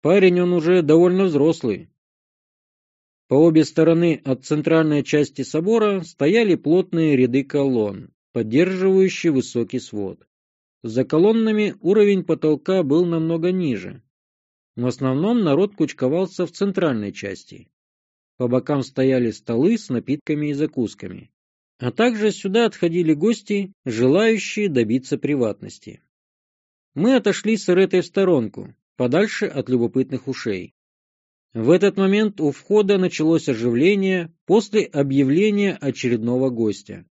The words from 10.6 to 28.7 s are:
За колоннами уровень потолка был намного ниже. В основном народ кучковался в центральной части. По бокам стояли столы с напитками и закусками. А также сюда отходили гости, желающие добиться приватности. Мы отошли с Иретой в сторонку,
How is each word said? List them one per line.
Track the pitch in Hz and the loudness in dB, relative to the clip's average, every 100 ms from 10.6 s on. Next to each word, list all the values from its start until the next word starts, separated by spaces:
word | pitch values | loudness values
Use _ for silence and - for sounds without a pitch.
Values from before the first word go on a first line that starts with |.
| _ _ | _ _
За | 110 113 131 | -6 -4 0
колоннами | 156 196 226 220 214 208 - | 4 4 4 2 0 -2 -2
уровень | 160 214 208 196 | 0 4 4 2
потолка | 170 160 156 151 - 190 | 0 -2 0 0 0 0
был | 147 151 175 | 2 2 2
намного | 165 160 165 170 | -2 -2 -2 -2
ниже. | 185 165 107 92 - _ _ _ _ _ _ _ - | -2 -2 -4 -8 -16 _ _ _ _ _ _ _ -6
В | 123 | -4
основном | 120 131 131 190 240 | -2 -2 -2 0 0
народ | 175 139 208 - | 2 2 0 -2
кучковался | 151 - 131 160 185 - 170 | -4 -2 -2 -2 -4 -6 -8
в | |
центральной | - 202 190 170 117 104 | -4 -4 -2 -2 -2 -6
части. | - 101 95 - 98 - _ _ _ _ _ _ _ | -10 -12 -12 -16 -20 -20 _ _ _ _ _ _ _
По | 123 | -2
бокам | 123 127 147 | -2 -2 -4
стояли | 127 - 131 131 120 | -4 -2 0 2 -2
столы | 104 - 117 165 226 | -6 -6 0 0 0
с | - | -4
напитками | 123 - 147 - 147 147 | -6 -4 -8 -4 -6 -4
и | |
закусками. | 139 151 - 107 - 98 92 - _ _ _ _ _ | -4 -4 -4 -6 -6 -16 -16 -20 _ _ _ _ _
А | 123 | -8
также | - 240 226 214 | 0 0 0 -2
сюда | 196 196 208 233 | -2 -2 0 0
отходили | - 170 170 160 | 0 -2 0 0
гости, | 147 202 226 - 202 190 _ - | 0 0 -2 -4 -6 -6 _ -8
желающие | 110 127 170 220 220 - - 208 | 0 2 4 2 0 -4 -4 -2
добиться | 131 113 127 - 135 | 0 0 -2 -4 -6
приватности. | 139 143 113 101 104 - - - _ _ _ _ _ _ _ _ _ - | -2 -2 -2 -4 -14 -18 -20 -20 _ _ _ _ _ _ _ _ _ -2
Мы | 214 262 | 2 2
отошли | 208 - 208 220 | 2 -2 -2 -2
с | - | 2
Иретой | 180 185 185 | 2 4 0
в | - | -2
сторонку, | - 190 156 107 - 98 | -2 2 2 0 -10 -18